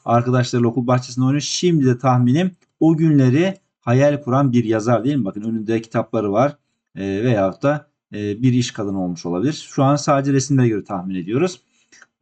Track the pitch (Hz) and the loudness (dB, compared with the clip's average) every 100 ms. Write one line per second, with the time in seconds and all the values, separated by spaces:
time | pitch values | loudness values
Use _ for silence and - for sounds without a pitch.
0 | - 120 123 127 123 123 120 120 120 127 | -2 0 2 0 0 0 0 0 0 -2
1 | 127 - 131 147 139 - 180 165 131 123 | -2 -2 0 0 -4 -2 0 2 2 2
2 | 131 127 123 143 185 - _ _ 160 156 | 2 2 2 2 0 -6 _ _ 2 4
3 | 160 147 127 131 185 190 _ _ - 123 | 4 4 4 4 0 -4 _ _ 0 2
4 | 143 143 - 135 139 120 107 110 107 117 | 4 2 -2 0 2 2 2 0 0 0
5 | 120 147 95 98 110 113 107 113 113 120 | 0 -2 -2 -6 -6 -6 -2 -4 -2 -6
6 | 117 113 104 101 139 143 _ _ _ - | -4 -4 -2 0 0 -2 _ _ _ -10
7 | 98 98 123 110 95 92 139 147 - _ | -6 -2 0 0 0 0 -2 -2 -6 _
8 | _ 104 104 101 127 123 120 - 101 98 | _ -8 -6 0 2 2 0 -4 -6 -4
9 | 90 85 87 87 120 156 - - 135 143 | -4 -6 -4 -2 -2 -4 -8 0 0 0
10 | - 139 139 139 131 135 123 104 - 98 | 0 0 2 0 2 2 2 0 -6 -8
11 | 92 95 85 120 180 - _ _ _ - | -6 -6 -4 -2 -2 -4 _ _ _ -20
12 | _ _ | _ _